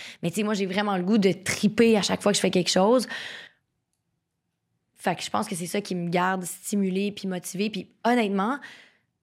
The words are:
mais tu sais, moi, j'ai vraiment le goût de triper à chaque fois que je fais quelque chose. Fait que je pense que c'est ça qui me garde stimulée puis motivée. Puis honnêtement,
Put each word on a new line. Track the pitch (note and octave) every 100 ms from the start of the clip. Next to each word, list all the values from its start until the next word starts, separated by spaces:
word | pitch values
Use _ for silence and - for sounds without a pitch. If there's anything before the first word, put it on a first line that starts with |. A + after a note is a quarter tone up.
| - -
mais | E3+
tu | F3+
sais, |
moi, | G#3
j'ai | G#3 F#3+
vraiment | F3+ G#3 F#3+
le |
goût | F3+ A3+
de | F#3+
triper | F#3 - - G#3+ G#3+ A3+ A3
à |
chaque | - F#3
fois | G3+
que | G3+
je |
fais | F#3+
quelque | F3+ E3+
chose. | F#3+ G3 B3 - - - - - _ _ _ _ _ _ _ _ _ _ _ _ _ _ _
Fait | G3+ E3+
que |
je | -
pense | G#3 G#3+
que |
c'est | E3+ E3+
ça | G3+
qui | G3+
me | F3+ F3
garde | F3 F3+ F#3+
stimulée | F3+ - - G#3 F#3+ F#3 G3+
puis | G3+ F#3+
motivée. | F3+ - F3+ G#3+
Puis | F#3 - _
honnêtement, | A3+ B3 G#3 G3 G#3 C#4 - - - _ _ _